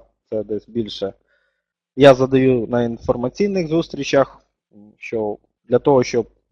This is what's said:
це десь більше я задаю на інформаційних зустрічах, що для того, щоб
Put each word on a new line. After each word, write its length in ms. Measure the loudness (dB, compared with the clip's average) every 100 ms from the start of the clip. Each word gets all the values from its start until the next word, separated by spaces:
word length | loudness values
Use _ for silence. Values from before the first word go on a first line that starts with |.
| _ _ _
це 140 | -8
десь 260 | -6 -8 -8
більше 440 | -10 -8 -8 -10 -12 _ _ _ _ _ _ _ 6
я 180 | 6
задаю 540 | 6 4 2 2 0 0
на 160 | -2
інформаційних 840 | -4 -4 -6 -4 -6 -4 -2 -2 -4
зустрічах, 800 | -4 -4 -8 -2 -2 -2 -6 _ _ _ _ -20 _
що 400 | -10 -6 -6 -8 _ _
для 160 | -2 0
того, 240 | 2 2
щоб 240 | 2 -4 -6 _ _